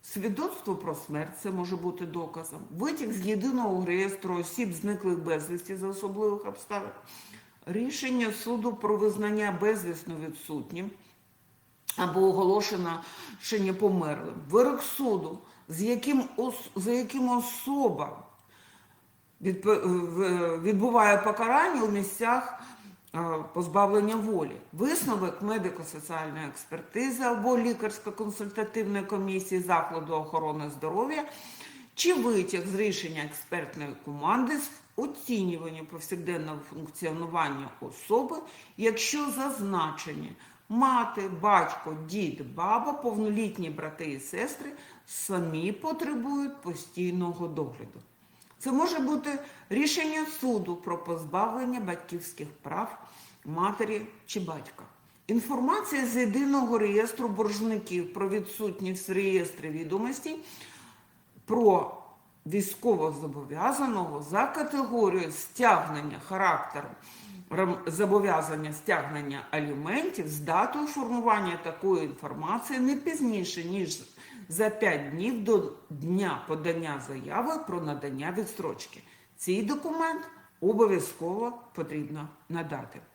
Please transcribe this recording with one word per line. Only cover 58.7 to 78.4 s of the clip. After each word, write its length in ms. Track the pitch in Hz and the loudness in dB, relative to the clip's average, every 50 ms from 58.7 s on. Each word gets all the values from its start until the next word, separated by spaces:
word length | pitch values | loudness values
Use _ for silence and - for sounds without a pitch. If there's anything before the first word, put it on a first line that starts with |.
| 180 - 190 185 190 185 - - | -2 -2 -2 -4 -4 -4 -4 -2
в 40 | |
реєстрі 560 | 190 190 196 196 185 185 170 - - - 151 160 | 0 2 2 4 4 4 2 2 -4 -8 -8 -6
відомостей 720 | 151 160 165 151 180 196 226 254 277 269 - 311 320 320 - - - - - - - - - - - - _ _ _ _ _ _ _ - - | -6 -4 -4 -2 -2 0 0 -2 -4 -6 -6 -8 -8 -8 -12 -16 -18 -18 -18 -18 -20 -20 -20 -20 -20 -20 _ _ _ _ _ _ _ -20 -2
про 520 | - 214 240 233 208 185 170 151 - - - - - - - _ _ _ _ _ | 0 2 8 8 8 8 8 4 0 -8 -12 -16 -20 -20 -20 _ _ _ _ _
військовозобов'язаного 1800 | 156 165 208 185 - - - - 240 214 165 156 160 147 143 185 156 135 143 139 127 143 156 185 247 277 285 277 254 226 196 180 160 147 147 | -2 0 0 0 0 -4 0 4 4 4 4 4 0 0 -2 -8 -8 -8 -8 -8 -8 -4 0 0 2 2 2 0 0 0 0 -2 -2 -4 -8
за 240 | 147 147 170 202 254 | -6 0 2 2 2
категорією 840 | 277 - 339 320 294 285 277 269 214 233 233 220 190 175 185 170 156 | 2 0 -4 -4 -2 0 -2 -2 0 4 4 4 6 4 4 0 0
стягнення, 880 | 151 - - - - - 247 233 190 165 147 151 151 147 147 151 - - - - | -4 -8 -10 -10 0 4 6 6 6 6 4 0 -4 -4 -4 -6 -8 -8 -8 -6
характером 600 | 190 190 196 185 160 - - - - 143 143 - - - - - - - - - - - - - | 0 4 4 4 4 4 0 -6 -8 -8 -8 -10 -14 -16 -20 -20 -20 -20 -18 -18 -18 -18 -10 -4
рам-, 280 | 160 170 190 180 180 175 - | 0 2 2 2 2 -2 -2
зобов'язання 840 | 165 156 175 208 190 196 208 196 196 170 160 156 - 160 151 156 151 | -4 0 2 4 6 6 6 6 6 4 4 2 0 -2 -4 -4 -6
стягнення 720 | 151 151 - - 185 160 139 143 151 147 143 139 139 139 - - | -6 -6 0 0 2 2 2 -2 -4 -4 -4 -4 -6 -6 -6 -2
аліментів 800 | - 156 151 147 143 139 147 165 208 277 330 359 - - 165 156 | -2 -2 0 -2 -2 -4 -2 -2 0 0 0 -2 -2 -4 -4 -4
з 100 | 151 151 | -4 -4
датою 480 | 147 160 160 180 220 254 - 294 302 | -2 2 4 4 4 2 2 -2 -2
формування 720 | 294 294 285 262 226 240 240 226 233 214 208 196 175 170 170 | -2 -2 -4 -2 -2 -2 2 6 6 6 6 4 0 -2 -2
такої 420 | - 165 160 - - 196 185 165 156 | -4 -6 -6 0 2 4 4 4 2
інформації 760 | 143 - - - 147 - 147 156 165 202 240 - - 277 254 | -2 -6 -8 -8 -8 -6 -4 -2 -2 -2 -2 -2 -2 0 2
не 180 | 254 262 285 | 4 4 4
пізніше, 680 | 277 - 339 320 311 285 240 214 196 180 175 - 175 165 | 2 0 -2 0 2 2 2 2 2 0 -2 -4 -6 -4
ніж 360 | 170 185 196 185 156 - - - - - - - - - 240 202 - | -2 -2 -2 -2 -2 -4 -8 -10 -18 -20 -20 -20 -20 -18 -18 -12 -8
за 220 | 160 175 220 214 | 0 2 2 2
п'ять 400 | 214 - 226 196 165 143 143 139 | 2 4 4 4 4 2 -2 -4
днів 340 | 143 160 185 240 254 226 202 | -4 -2 -2 0 0 0 2
до 280 | 208 226 196 - - - - - - | 4 4 4 4 0 -6 -10 -14 -12
дня 540 | 151 139 143 165 180 190 202 180 147 123 - - | -10 -6 -2 0 2 2 2 0 -2 -4 -2 -4
подання 540 | 156 160 151 170 165 165 165 156 143 139 127 - | -4 -2 0 0 0 0 -2 -4 -4 -6 -6 -8
заяви 500 | 139 131 135 - 147 202 233 294 320 320 320 | -10 -8 -6 -4 -2 0 0 0 -2 -2 -4
про 140 | - 185 175 | -4 -4 -4
надання 540 | 165 151 143 139 139 143 135 131 147 170 180 | -2 -4 -4 -4 -4 -6 -6 -4 -4 -4 -2
відстрочки. 640 | 202 | -2